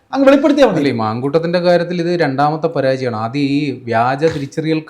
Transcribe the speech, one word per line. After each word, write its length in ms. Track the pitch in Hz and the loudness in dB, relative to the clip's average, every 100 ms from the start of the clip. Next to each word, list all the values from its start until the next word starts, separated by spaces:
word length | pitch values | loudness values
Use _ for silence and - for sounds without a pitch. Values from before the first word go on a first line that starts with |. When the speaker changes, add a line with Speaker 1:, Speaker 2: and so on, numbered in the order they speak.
| _ | _
Speaker 1:
അങ്ങ് 160 | 262 269 | 2 4
വെളിപ്പെടുത്തിയാൽ 400 | 277 302 294 247 | 6 4 4 4
മതി. 80 | 165 | 2
Speaker 2:
അല്ല, 120 | 143 | 0
ഈ 40 | |
മാങ്കൂട്ടത്തിന്റെ 680 | 120 107 117 139 165 165 180 | 0 -2 -2 -2 -2 0 0
കാര്യത്തിൽ 440 | 175 175 170 180 | 2 2 0 -4
ഇത് 180 | 165 175 | -2 0
രണ്ടാമത്തെ 460 | 147 131 147 156 165 | 0 0 0 0 -2
പരാജയമാണ്. 560 | 139 135 131 127 110 | 0 0 0 -4 -4
ആദ്യം 200 | 113 143 | -4 -2
ഈ 380 | 139 139 147 120 | -2 -2 -4 -6
വ്യാജ 400 | 120 113 120 139 | -4 0 0 0
തിരിച്ചറിയൽ 580 | 160 156 139 - 156 156 | -2 -2 -6 -6 -4 -4